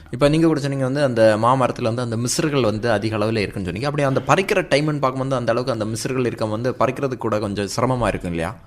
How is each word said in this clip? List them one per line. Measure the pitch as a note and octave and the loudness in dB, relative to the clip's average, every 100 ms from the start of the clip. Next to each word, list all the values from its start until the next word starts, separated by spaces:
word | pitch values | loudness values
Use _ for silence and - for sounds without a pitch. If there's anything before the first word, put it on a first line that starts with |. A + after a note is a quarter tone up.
| - | -12
இப்ப | B2+ C#3+ | 0 2
நீங்க | D#3 E3 | 4 2
கூட | D3+ | 2
சொன்னீங்க | C#3 C#3 | -2 -2
வந்து | C3 C#3 | -2 0
அந்த | C#3+ A2+ A2 G#2+ | 0 4 4 6
மாமரத்துல | A#2 C3 B2 - | 4 4 2 0
வந்து | A#2+ A#2 | -2 -2
அந்த | A#2+ A2+ | -2 -2
மிசிறுகள் | B2 - D#3+ C#3+ | -2 0 0 2
வந்து | A2+ G#2+ A#2+ | 2 0 0
அதிக | G#2 A2 A2 | 0 0 0
அளவுல | G#2+ A2 | 0 0
இருக்குன்னு | F#2+ G2+ F2+ | -2 -4 -6
சொன்னீங்க. | E2+ D3 | -4 -4
அப்படி | D3 | 0
அந்த | C#3 C3+ | 0 0
பறிக்கிற | - D#3 G3 G3+ | 2 2 2 0
டைம்னு | F3 C#3 D3+ D3 | 2 2 2 0
பார்க்கும்போது | C3+ C3 C3 C3+ | -2 -2 -2 -2
அந்த | A#2+ | 0
அளவுக்கு | A#2 B2+ | 0 0
அந்த | A#2 G#2+ | -2 -2
மிசிறுகள் | A2+ B2+ C3 B2 | -4 -4 -2 -2
இருக்க | A2+ A2 | -2 -4
வந்து | G#2+ B2 | -2 -2
பறிக்கிறதுக்கு | A#2+ A#2 C3 C#3 A#2+ A2+ | 0 0 0 -4 -4 -2
கூட | G#2+ | -2
கொஞ்சம் | G#2 G2+ G2 | -2 -2 -4
சிரமமா | - B2 B2+ G#2+ | -2 0 0 0
இருக்கும் | F#2 F2+ | -2 -4
இல்லையா? | E2 E2 A2+ | -4 -4 -8